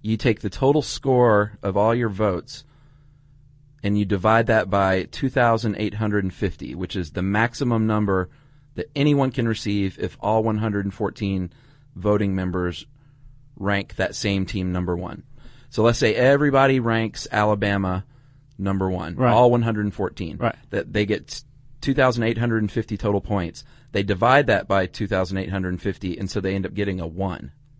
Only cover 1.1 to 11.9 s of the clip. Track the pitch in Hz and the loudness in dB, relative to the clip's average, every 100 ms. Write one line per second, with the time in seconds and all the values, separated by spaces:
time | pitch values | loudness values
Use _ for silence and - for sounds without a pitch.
1.1 | 127 120 104 101 - 101 98 110 120 117 | 4 6 4 2 -4 -4 2 2 2 -2
2.1 | 98 107 90 - - - _ - - - | 0 -2 -2 -6 -16 -20 _ -20 -20 -20
3.1 | - _ - - - - - 101 104 101 | -20 _ -20 -20 -20 -20 -8 -2 0 0
4.1 | 98 101 113 117 110 95 101 98 95 87 | 0 4 4 4 2 2 2 2 2 -2
5.1 | - 135 127 120 113 110 101 107 104 110 | -4 -2 2 2 2 0 -2 -4 -2 -2
6.1 | 104 95 - 98 - - 69 92 98 82 | 0 -2 -2 -4 -4 -8 -8 -6 -6 -6
7.1 | - 95 101 117 - 127 117 110 107 104 | -4 -2 0 0 -2 -2 0 2 0 0
8.1 | 95 90 - _ - _ - - - 147 | 0 -2 -8 _ -20 _ -10 -8 0 2
9.1 | 143 135 127 117 110 104 101 95 - 92 | 2 0 0 -2 -2 -2 -2 -2 -2 -6
10.1 | - - 110 110 107 110 101 98 - 101 | -4 0 2 2 0 -2 -2 -4 -4 -6
11.1 | - 101 95 90 - - _ - | -4 -4 -2 -4 -10 -20 _ -20